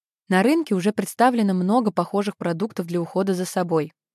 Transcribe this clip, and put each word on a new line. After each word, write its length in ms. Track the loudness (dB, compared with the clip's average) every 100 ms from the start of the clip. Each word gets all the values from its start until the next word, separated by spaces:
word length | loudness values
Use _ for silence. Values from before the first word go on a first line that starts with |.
| _ _ 0
На 140 | 2
рынке 320 | 4 2 0
уже 180 | 0 0
представлено 640 | -2 -4 2 2 4 0
много 380 | 0 2 2 2
похожих 440 | -2 -2 -2 -4 -4
продуктов 500 | -4 -4 -4 -6 -4
для 140 | -4
ухода 340 | -2 -2 0
за 100 | -2
собой. 480 | -2 -4 0 0 -2 _ _